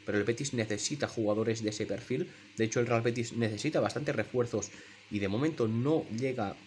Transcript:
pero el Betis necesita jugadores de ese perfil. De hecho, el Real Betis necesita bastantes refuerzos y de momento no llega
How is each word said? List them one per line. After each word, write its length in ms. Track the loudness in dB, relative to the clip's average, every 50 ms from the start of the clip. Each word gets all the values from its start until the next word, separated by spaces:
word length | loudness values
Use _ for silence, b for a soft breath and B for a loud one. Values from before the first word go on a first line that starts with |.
| -2
pero 140 | 2 2 2
el 60 | 4
Betis 280 | 2 0 0 -2 -2
necesita 560 | 0 0 0 0 -2 -2 -2 -4 -2 -2 -2 -2
jugadores 540 | 0 0 2 2 2 2 2 2 0 0
de 80 | 0 -2
ese 160 | -2 -2 -4
perfil. 440 | -4 -4 -6 -2 -2 -2 -2 -2 B B B B B B
De 80 | 0 0
hecho, 160 | 2 2 0
el 60 | 2
Real 160 | 4 2 4
Betis 300 | 4 2 0 0 -4 -4
necesita 480 | 0 0 0 0 0 -2 -2 0 2 2
bastantes 340 | 2 2 0 -2 -2 0 0
refuerzos 560 | -2 -2 0 0 0 0 2 0 -2 -2 -4 B B B B B B B -6
y 80 | -2 -2
de 100 | 0 0
momento 380 | 0 2 0 0 0 0 0
no 380 | 2 2 2 2 2 2 2 0 -2
llega 460 | -4 -2 -2 -2 0 -2 -2 -4 -4 -8 -14